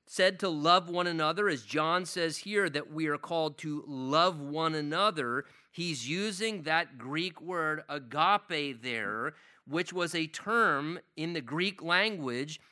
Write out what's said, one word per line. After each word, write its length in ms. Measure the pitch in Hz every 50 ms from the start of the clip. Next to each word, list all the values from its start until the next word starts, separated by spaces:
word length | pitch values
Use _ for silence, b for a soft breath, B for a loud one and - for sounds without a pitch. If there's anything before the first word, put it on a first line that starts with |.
| b
said 340 | - - - 185 196 190 -
to 80 | 202 185
love 420 | 160 147 147 165 175 190 170 175
one 160 | 170 175 175
another, 420 | 175 170 160 151 156 165 190 208 196
as 160 | 156 120 -
John 400 | - 127 151 156 160 175 180 185
says 340 | 151 - 180 170 160 151 -
here 300 | - 202 214 202 196 165
that 220 | 135 147 - -
we 160 | 151 156 160
are 120 | 151 147 143
called 380 | - - 170 165 156 156 143 -
to 260 | 160 156 147 147 -
love 540 | 147 139 131 131 131 147 160 175 185 175 147
one 340 | 143 143 147 160 160 160 156
another, 720 | 156 147 147 156 180 202 214 175 151 127 120 120 139 143 B B B B B
he's 380 | B 170 175 175 151 123 117 131
using 540 | 165 190 208 220 190 180 220 220 214 180
that 360 | 139 156 156 165 170 131 135 123
Greek 420 | 113 131 147 160 180 185 160 -
word 440 | 156 175 185 170 156 156 156 151 - -
agape 920 | 143 147 131 113 139 147 165 190 208 202 - - 170 151 147 143 127 113
there, 520 | 120 127 117 113 104 101 107 113 123 151 156 b b b b b b
which 260 | 131 143 170 180 -
was 220 | 180 180 175 160 165
a 120 | 165 160
term 720 | 156 - - - 202 226 233 220 180 147 139 147 156 170 175 - _ -
in 180 | 156 156 170 170
the 60 | 160
Greek 420 | 123 117 147 170 185 202 190 -
language 800 | 156 165 175 185 208 226 208 170 143 127 120 127 143 156 156 - b b